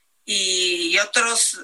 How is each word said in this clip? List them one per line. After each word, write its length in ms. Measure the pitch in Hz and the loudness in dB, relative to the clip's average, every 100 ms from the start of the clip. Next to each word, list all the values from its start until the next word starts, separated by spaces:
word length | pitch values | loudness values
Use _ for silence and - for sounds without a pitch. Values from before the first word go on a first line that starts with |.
| _ _ - | _ _ -6
y 640 | 202 190 185 180 175 170 180 | -2 0 0 0 0 0 0
otros, 600 | 208 - 233 233 - - | 2 0 0 0 -2 -2